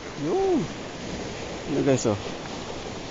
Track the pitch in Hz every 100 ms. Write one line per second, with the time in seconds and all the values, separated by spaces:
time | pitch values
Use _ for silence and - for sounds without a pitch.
0 | - 160 294 381 392 320 165 - - -
1 | - - - - - - - 139 135 127
2 | 120 101 - - - - - - - -
3 | -